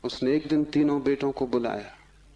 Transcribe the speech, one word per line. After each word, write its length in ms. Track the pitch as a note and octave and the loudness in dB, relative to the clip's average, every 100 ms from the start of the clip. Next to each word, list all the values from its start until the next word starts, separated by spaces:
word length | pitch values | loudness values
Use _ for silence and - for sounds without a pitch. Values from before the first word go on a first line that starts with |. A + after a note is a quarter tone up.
उसने 320 | B2 - C3 D3+ | -6 -2 0 0
एक 120 | D3 | 2
दिन 160 | D3+ | 0
तीनों 380 | D3 D3 D3 C#3+ | 2 2 2 2
बेटों 280 | C3+ C#3 C#3 | 0 0 0
को 160 | C3+ B2+ | -2 0
बुलाया 500 | B2 A#2 G#2 G#2 - - - - | 0 0 -4 -8 -18 -20 -20 -20